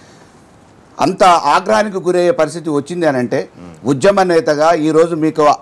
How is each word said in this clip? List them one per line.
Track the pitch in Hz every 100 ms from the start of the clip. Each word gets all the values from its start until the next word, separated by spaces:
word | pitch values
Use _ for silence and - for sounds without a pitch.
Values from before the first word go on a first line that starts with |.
| - - - _ _ _ _ _ _ -
అంత | 143 185
ఆగ్రహానికి | 190 170 143 160 190 214 214 190
గురయ్యే | 165 180 175
పరిస్థితి | 170 156 160 160
వచ్చింది | 143 - 175 160
అని | 135
అంటే | 120 131 - - 87 82 101
ఉద్యమ | 143 196 202
నేతగా | 185 170 160 147 156
ఈరోజు | 170 151 156 170 165
మీకు | 156 151 147 131